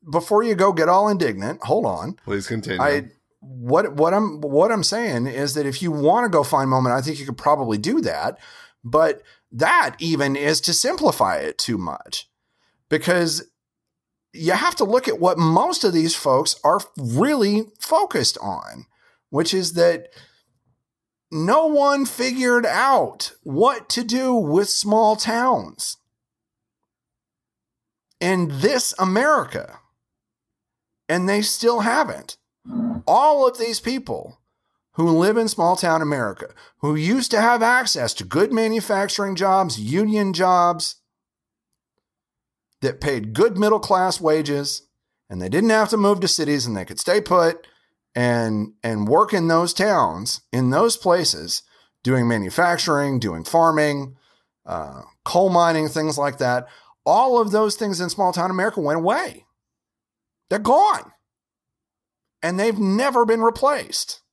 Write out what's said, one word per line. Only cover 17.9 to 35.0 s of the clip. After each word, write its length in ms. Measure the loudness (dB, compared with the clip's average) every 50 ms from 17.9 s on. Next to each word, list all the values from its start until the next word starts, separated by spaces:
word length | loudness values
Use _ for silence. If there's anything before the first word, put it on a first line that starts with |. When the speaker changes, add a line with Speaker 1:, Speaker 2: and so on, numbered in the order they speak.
| 0 0 0 0 -2 -2 -2 -2 -2 -4
Speaker 1:
on, 460 | -6 -8 -8 -8 -10 -14 -18 -18 -20 _ _ _ _ _ _ _ _ _
which 240 | -2 -2 -2 0 0
is 180 | -2 -2 -2 0
that 360 | 2 2 2 2 0 -6 -14 _ -20 -20 _ _ _ _ _ _ _ _ _ _ _ _ _ _ _ _ _ _ _ _ _
no 360 | -8 -4 0 2 4 4 4 4
one 380 | 2 2 2 2 2 0 -2
figured 600 | -4 -4 -4 -4 -4 -4 -2 0 2 2 2 2
out 680 | 0 0 2 2 4 4 2 2 0 -4 -10 -12 -12 -12 _ _
what 440 | -6 0 2 2 2 2 0 -6 _
to 160 | -6 -4 -4
do 300 | -2 -2 -2 0 2 2
with 340 | 0 0 2 2 0 2 0
small 480 | -2 -4 0 2 2 4 4 2 2
towns 800 | 0 -2 -4 -2 0 0 0 0 0 -2 -8 -12 _ -10 -10 -10 _ _ _ _ _ _ _ _ _ _ _ _ _ _ _ _ _ _ _ _ _ _ _ _ _ _ _ _ _ _ _ _ _ _ _ _ _ _ _ _ _ _ _ _ _
in 300 | -2 -2 0 0 0 -2 -2 0
this 340 | 0 0 2 2 -2 -4 -4 -2
America. 800 | -2 0 2 2 2 2 2 2 0 -2 -8 -10 -10 -10 -18 -20 _ _ _ _ _ _ _ _ _ _ _ _ _ _ _ _ _ _ _ _ _ _ _ _ _ _
And 180 | -2 -2 0 0
they 140 | 0 0
still 400 | 0 -2 -4 0 0 0 0 2
haven't. 560 | 0 0 0 0 -2 -2 -4 -12 -12 -16 -18 _ _ _ _ _ _ -10 -6 -4 -4 -4 -6 -6 0
All 400 | 2 2 4 6 4 4 4 2
of 120 | 2 0 0
these 240 | -4 -4 -4 -4
people 580 | -4 -4 -4 -4 -4 -6 -8 -8 -8 -12 -20 _ _ _ _ _ _ _ _ _ _ _ _
who 160 | 0